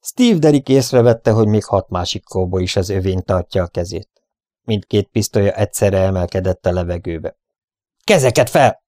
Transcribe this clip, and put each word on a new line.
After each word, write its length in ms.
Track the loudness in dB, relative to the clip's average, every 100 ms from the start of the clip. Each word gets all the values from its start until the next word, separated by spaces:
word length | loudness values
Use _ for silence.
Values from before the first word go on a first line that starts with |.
Steve 360 | -14 0 2 4
Derrick 300 | 4 2 4
észrevette, 600 | 2 4 4 4 2 2
hogy 160 | 2 2
még 180 | 2
hat 240 | 0 -4 -2
másik 360 | -8 -6 -10
cowboy 380 | _ -6 -4 -2
is 140 | -2 -4
az 120 | -2
övén 360 | -2 -2 -4
tartja 380 | -2 -4 -2 -4
a 40 | -4
kezét. 420 | -6 -8 -10 -14 _ _ _ _ _
Mindkét 460 | -6 -6 -2 -2 0
pisztolya 440 | -4 -2 0 0
egyszerre 460 | 0 -4 0 0 2
emelkedett 680 | 0 -2 -4 -4 -4 -4 -2
a 60 |
levegőbe. 680 | -4 -4 -8 -8 -10 -10 -14 _ _ _ _ _ _
Kezeket 460 | 0 2 4 2 2
fel! 320 | 4 2 0